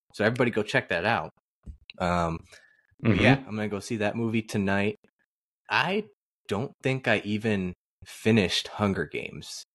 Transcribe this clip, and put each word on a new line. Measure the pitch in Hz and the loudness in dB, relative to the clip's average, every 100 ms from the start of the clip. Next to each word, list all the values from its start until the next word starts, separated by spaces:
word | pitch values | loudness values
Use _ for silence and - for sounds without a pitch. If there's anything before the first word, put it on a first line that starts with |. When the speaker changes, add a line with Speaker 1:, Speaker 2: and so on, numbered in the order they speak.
| _ | _
Speaker 1:
So | - | -2
everybody | 107 123 120 | 0 2 0
go | 110 | 0
check | 107 131 - | 0 -2 0
that | 87 98 | -2 0
out. | 110 80 - _ _ - - - - | -2 -4 -12 _ _ -20 -20 -20 -4
Um, | 90 87 85 82 - - _ _ _ _ | 0 2 0 -4 -10 -20 _ _ _ _
but | 117 | 2
Speaker 2:
Mm-hmm. | 95 | 4
Speaker 1:
yeah, | 123 135 135 | 6 4 2
I'm | 107 | -6
gonna | 107 | -4
go | 101 | -4
see | - 113 | -4 -2
that | 104 110 | -2 0
movie | 113 113 | 0 0
tonight. | 110 110 98 98 101 - _ _ _ _ _ _ - | 0 0 2 2 0 -2 _ _ _ _ _ _ -2
I | 107 147 202 214 _ _ _ - | 0 0 -2 -6 _ _ _ -6
don't | 101 135 - | -4 -4 -4
think | 135 131 131 | -2 0 2
I | 107 | 0
even | 104 104 110 101 90 - _ _ | 0 -2 0 0 -2 -8 _ _
finished | - - 110 110 87 - - | -20 -2 4 4 4 0 -4
Hunger | - 104 90 76 | -2 0 0 -2
Games. | - - 73 - - - | -6 -10 -12 -14 -16 -18